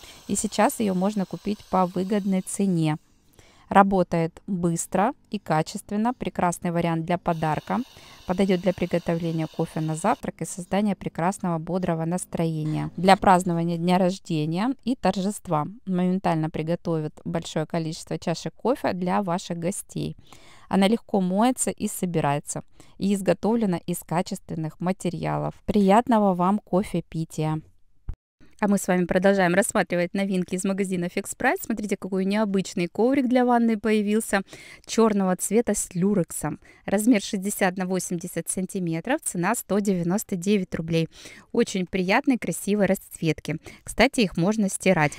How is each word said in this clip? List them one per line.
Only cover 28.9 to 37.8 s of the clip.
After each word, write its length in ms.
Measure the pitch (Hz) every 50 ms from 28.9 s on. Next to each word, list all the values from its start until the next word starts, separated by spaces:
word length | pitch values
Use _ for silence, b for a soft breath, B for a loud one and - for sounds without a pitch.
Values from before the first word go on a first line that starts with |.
| 180 180 180
продолжаем 480 | 170 180 185 185 196 202 196 185 170 175
рассматривать 640 | 190 175 - - 214 185 - 180 175 175 175 -
новинки 400 | 196 196 196 196 185 180 - 180
из 100 | 185 -
магазина 400 | 196 196 190 202 185 190 180 175
Fix 320 | 180 - 196 202 - - -
Price. 200 | 233 262 359 392
Смотрите, 340 | - - 233 208 214 196 202
какой 300 | - - 185 196 190 190
необычный 640 | 196 202 214 220 202 190 196 180 - - 185 175 170
коврик 400 | - - 214 254 269 285 254 233
для 180 | 254 254 247
ванной 320 | 247 240 240 233 226 226 202
появился. 640 | - 220 214 214 208 208 208 220 - - - 196 190 B B B B B B B B B
Чёрного 480 | - - 220 220 208 202 190 185 185
цвета 400 | - - - 190 226 240 - 202
с 180 | - - - -
люрексом. 680 | 175 180 202 208 185 165 - - - - 151 - - b b b b b b
Размер 340 | 190 202 208 233 262 196
шестьдесят 560 | - - - 196 185 202 - - 208 180 180
на 80 | 190